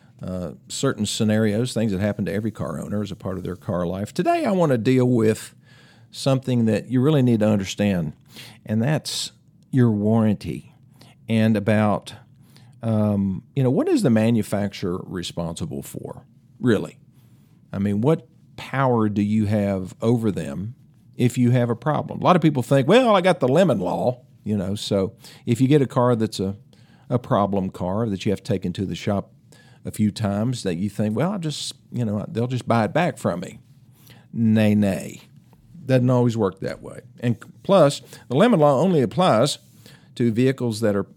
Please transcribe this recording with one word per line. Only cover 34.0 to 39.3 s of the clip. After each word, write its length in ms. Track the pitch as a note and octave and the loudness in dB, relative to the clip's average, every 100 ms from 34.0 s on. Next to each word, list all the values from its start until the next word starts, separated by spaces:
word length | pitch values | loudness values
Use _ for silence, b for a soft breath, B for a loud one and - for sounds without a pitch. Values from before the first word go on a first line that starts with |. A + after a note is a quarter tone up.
| b b b | b b b
Nay, 440 | - A2+ A2 G#2+ G#2 | 0 2 4 4 4
nay. 460 | G2+ F2 - - - - _ - _ - | 2 -2 -6 -14 -20 -20 _ -20 _ -12
Doesn't 240 | - C3 B2 | 0 2 4
always 280 | B2+ B2 A2+ | 2 2 0
work 240 | G2 - | -2 -2
that 200 | - - | -10 -10
way. 200 | B1 - - - | -14 -18 -20 -6
And 160 | A#2+ A2+ - - | -4 -4 -8 -8
plus, 380 | - G3 C#3+ - B B B | 2 6 6 2 B B B
the 80 | B2+ | 2
lemon 240 | A#3 G3 | 4 6
law 200 | D3 C3 | 4 4
only 220 | F#3 E3 | 4 2
applies 560 | A2+ B2+ F3+ | 2 2 2